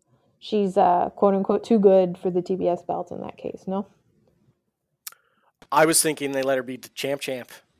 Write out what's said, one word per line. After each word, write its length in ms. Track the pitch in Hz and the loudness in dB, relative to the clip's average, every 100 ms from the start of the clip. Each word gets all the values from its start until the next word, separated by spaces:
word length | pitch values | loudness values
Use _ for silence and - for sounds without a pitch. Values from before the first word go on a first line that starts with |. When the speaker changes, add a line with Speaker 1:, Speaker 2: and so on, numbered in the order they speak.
| _ _ _ _ | _ _ _ _
Speaker 1:
she's, 380 | - 214 196 196 | -4 -2 0 2
uh, 340 | 180 175 - | 4 4 0
quote 240 | - 202 | 0 2
unquote 300 | 196 190 202 | 2 0 -2
too 140 | - 226 | 2 4
good 380 | 196 190 180 175 | 6 6 4 -2
for 140 | 190 | -4
the 100 | 175 | -4
T 140 | 175 185 | -4 -4
B 120 | 175 | -2
S 140 | 175 | -4
belt 280 | - 170 180 | -4 -8 -8
in 100 | - | -12
that 160 | - - | -14 -12
case, 280 | - - - | -14 -12 -8
no? 200 | 190 202 _ _ _ _ _ _ _ _ _ _ _ - _ _ _ _ _ - | -8 -8 _ _ _ _ _ _ _ _ _ _ _ -20 _ _ _ _ _ -2
Speaker 2:
I 140 | 143 156 | 2 4
was 160 | 160 | 4
thinking 300 | 160 143 139 | 0 -2 -4
they 100 | 135 | -4
let 140 | 131 135 | -2 -2
her 60 | |
be 140 | 123 127 | -4 -12
the 120 | - | -14
champ 300 | - 135 143 | -10 -6 -6
champ. 300 | - 127 113 - _ _ | -6 -10 -12 -20 _ _